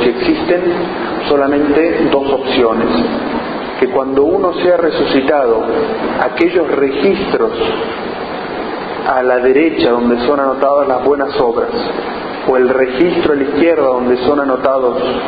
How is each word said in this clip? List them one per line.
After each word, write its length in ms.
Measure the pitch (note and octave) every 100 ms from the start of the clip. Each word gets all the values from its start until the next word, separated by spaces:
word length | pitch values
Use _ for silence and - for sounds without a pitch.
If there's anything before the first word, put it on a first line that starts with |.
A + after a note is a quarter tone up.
| B2
Y 40 |
existen 520 | A#2 - D3+ - F3 F3 E3 E3+ - - - -
solamente 800 | C#3+ C#3 D3 D3 C#3+ E3 - C3+
dos 180 | C#3 C#3
opciones: 580 | C3 C3+ B2+ A#2 A2+ G#2+ A#2+ - - - - - - - -
que 80 | B2
cuando 360 | C3+ C3 C3+
uno 300 | D3+ G3 F#3 D#3+
sea 220 | F3 E3+
resucitado, 840 | E3 D#3 C#3 C#3 C3 D3 B2 A2+ A2+ - - - - -
aquellos 500 | - - E3+ F3 D3 C3+
registros 760 | C#3 C#3 G3 F3+ - B2+ A2 - - - - - - - - - - - - - - - -
a 160 | C3
la 140 | B2+ B2
derecha 540 | B2+ C3+ D#3+ - B2+
donde 260 | A#2+ A#2+ A#2+ B2
son 120 | C#3+
anotadas 480 | C3+ C3+ C#3 C#3+ C3+
las 160 | B2
buenas 360 | C3 C#3+ C3+ -
obras, 300 | B2 A#2 A#2 - - - - - - - -
o 100 | B2+
el 100 | B2
registro 640 | C3 B2+ B2+ F3 - D3+
a 20 | C#3+
la 60 |
izquierda 420 | C#3 C#3+ E3+ D3+ C3+
donde 320 | B2+ B2 B2
son 220 | D#3 D3
anotados 600 | C#3 B2+ C#3 C3+ B2 A#2+ B2+ B2